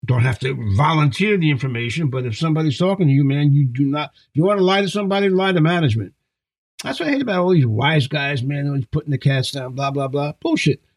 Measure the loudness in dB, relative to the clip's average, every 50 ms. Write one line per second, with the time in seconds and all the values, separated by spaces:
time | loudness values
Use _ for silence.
0 | -2 0 0 2 2 0 0 -2 -4 -4 -4 -4 -2 -2 2 2 2 4 4 4
1 | 2 2 2 0 0 2 2 2 2 2 0 0 -2 -4 -4 -4 -4 -4 -4 -2
2 | -2 -2 -2 -2 -4 -4 -4 -2 0 0 0 0 0 -2 0 0 0 0 2 2
3 | 2 4 4 4 4 2 2 2 2 4 4 4 2 0 0 -2 -2 -2 0 -4
4 | -6 -8 _ _ _ _ _ 0 2 2 2 2 2 2 2 2 0 0 -2 -4
5 | -2 0 0 2 2 2 2 2 2 2 2 4 2 2 2 2 2 2 0 0
6 | -2 -6 _ _ _ _ _ _ _ _ _ _ _ _ _ _ -8 -8 -6 -4
7 | -2 -2 -2 -2 -2 -2 -2 -2 0 2 2 2 2 2 0 0 0 0 2 0
8 | 0 0 -4 -4 -4 -4 -4 -4 -4 -4 -4 -4 -4 -4 -4 -4 -6 _ -6 -6
9 | -4 -4 -6 0 0 0 0 0 -2 -4 -6 -8 -10 -10 -8 -6 -6 -4 -4 -4
10 | -4 -4 -4 -4 -4 -4 -8 _ -4 -2 -2 0 2 0 0 -2 _ _ _